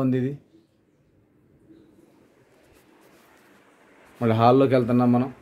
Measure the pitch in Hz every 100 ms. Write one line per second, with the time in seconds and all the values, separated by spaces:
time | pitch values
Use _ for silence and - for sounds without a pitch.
0 | 131 127 127 143 _ _ _ _ _ _
1 | _ _ _ _ _ _ _ - _ _
2 | _ _ _ _ _ _ _ _ _ _
3 | _ _ _ _ _ _ _ _ _ _
4 | _ - 117 110 117 135 131 127 117 123
5 | 123 120 123 -